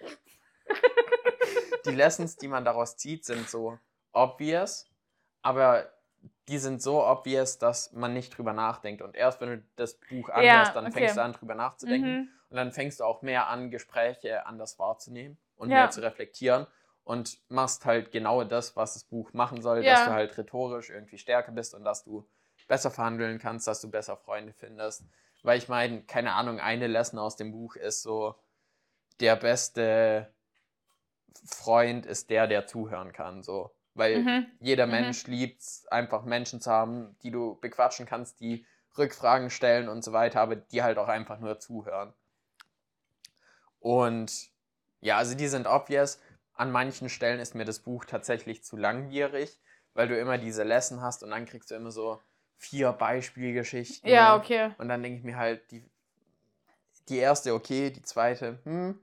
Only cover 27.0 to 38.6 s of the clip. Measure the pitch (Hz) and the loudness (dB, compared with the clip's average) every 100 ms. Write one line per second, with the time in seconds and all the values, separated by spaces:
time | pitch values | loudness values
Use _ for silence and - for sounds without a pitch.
27 | 120 117 107 - 110 110 117 - 104 107 | -2 -4 -8 -6 -12 -10 -14 -10 -6 -6
28 | 113 110 107 - _ _ _ _ _ _ | -4 -4 -4 -8 _ _ _ _ _ _
29 | _ _ 117 110 117 120 - - 113 110 | _ _ 4 4 4 0 -2 0 2 4
30 | 110 107 110 _ _ _ _ _ _ _ | 4 2 -4 _ _ _ _ _ _ _
31 | _ _ _ - - - - 117 120 120 | _ _ _ -20 -16 -10 2 4 4 0
32 | - - - 110 110 104 101 113 110 92 | -8 -10 0 2 2 0 -2 -10 -8 -8
33 | 92 - 90 92 92 95 90 _ _ - | -10 -12 -12 -12 -10 -8 -8 _ _ 0
34 | 110 - 247 247 247 _ 120 131 120 117 | 2 4 2 0 -2 _ 0 4 4 2
35 | 123 120 - 123 123 - - - - 117 | 0 -4 -8 -6 -6 -8 -18 -18 -2 -2
36 | 120 107 117 120 123 120 123 113 113 120 | 0 -4 -2 -4 -4 -8 2 2 2 -4
37 | 110 101 120 120 117 - 123 - 123 - | -12 _ -8 -4 -4 -6 -10 2 2 2
38 | 120 120 120 _ 117 117 | -8 -10 -10 _ -8 -8